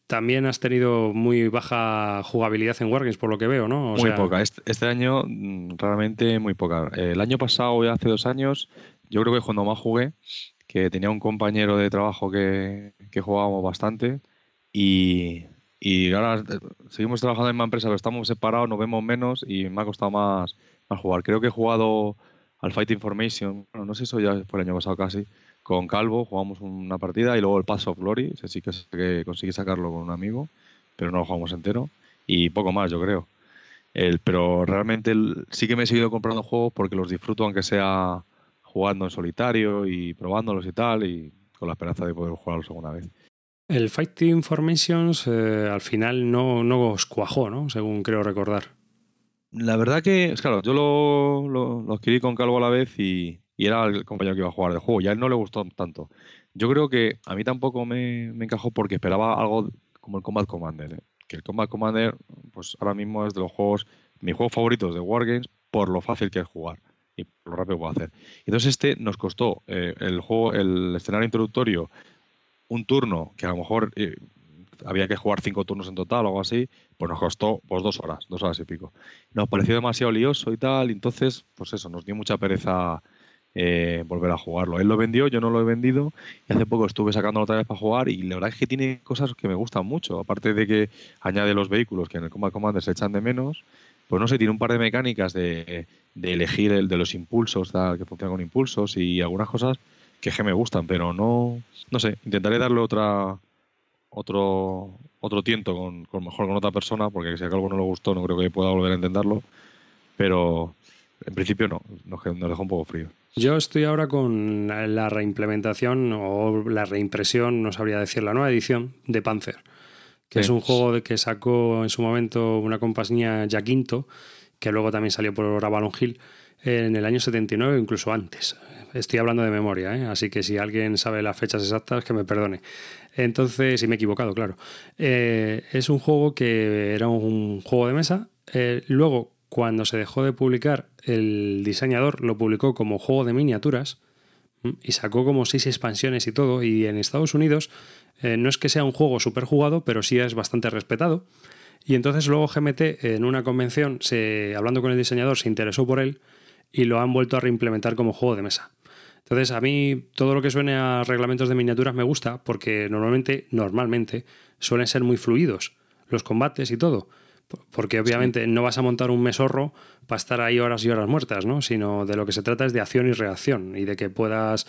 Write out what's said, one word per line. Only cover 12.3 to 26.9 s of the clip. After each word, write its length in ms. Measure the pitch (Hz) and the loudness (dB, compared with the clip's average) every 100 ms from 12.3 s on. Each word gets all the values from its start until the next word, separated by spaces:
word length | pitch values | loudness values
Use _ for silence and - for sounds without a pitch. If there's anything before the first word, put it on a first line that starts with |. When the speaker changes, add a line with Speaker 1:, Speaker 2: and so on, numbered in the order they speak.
Speaker 2:
que, 600 | 98 95 98 98 101 104 - 104 | 0 2 0 -2 -6 -12 -20 -8
que 100 | - | -6
jugábamos 440 | 95 101 101 98 | -2 0 0 0
bastante 560 | 92 87 107 110 117 135 - _ _ _ _ | -2 -2 -4 -2 -4 -4 -10 _ _ _ _
y, 720 | 104 98 95 92 90 87 85 82 - _ _ | 2 4 6 4 2 0 -6 -12 -20 _ _
y 320 | 101 92 90 | 0 2 2
ahora, 300 | 95 113 113 107 | 2 2 -2 -4
eh, 100 | 104 - - - | -10 -10 -18 -14
seguimos 320 | - 110 120 | -4 -2 0
trabajando 280 | 123 117 120 | 0 2 2
en 0 | |
la 40 | |
misma 100 | 120 | 2
empresa, 240 | 117 117 110 | 0 0 0
pero 80 | 101 | 0
estamos 320 | 117 120 113 | -2 -4 -4
separados, 400 | 113 110 117 120 | -2 0 2 0
nos 100 | 107 | 0
vemos 240 | 110 113 | -2 -2
menos 420 | 110 120 123 127 - | 0 0 0 -4 -4
y 200 | 95 95 | -4 -2
me 140 | 95 | -2
ha 20 | |
costado 260 | 107 101 101 | -4 -2 -2
más, 440 | 101 101 98 87 - _ _ - | 0 2 0 -2 -8 _ _ -8
más 120 | 98 | -4
jugar. 240 | 95 90 | 0 0
Creo 160 | 90 107 | 2 2
que 80 | 120 | 2
he 20 | |
jugado 680 | 113 113 113 110 110 104 104 _ _ _ _ | 2 2 4 4 2 0 -4 _ _ _ _
al 120 | 95 | -4
Fight 180 | 92 107 | 0 0
Information, 760 | 107 107 101 113 - 101 101 98 | 0 -2 -2 -4 -4 -6 -6 -12
bueno, 140 | 110 101 | -12 -10
no 80 | |
sé 60 | 104 | -8
si 40 | |
eso 160 | 123 120 | -6 0
ya 240 | 104 98 95 | 0 0 -2
fue 120 | 101 | -4
el 60 | 90 | -2
año 60 | |
pasado 220 | 90 90 92 | -2 -2 -2
casi, 300 | 95 98 101 _ _ _ | -4 -4 -8 _ _ _
con 240 | - 92 90 | -2 -2 0
Calvo, 360 | 101 110 113 | -2 0 -2
jugamos 360 | 117 95 98 95 | -2 -4 -4 -8
una 360 | 98 95 92 | -12 -10 -6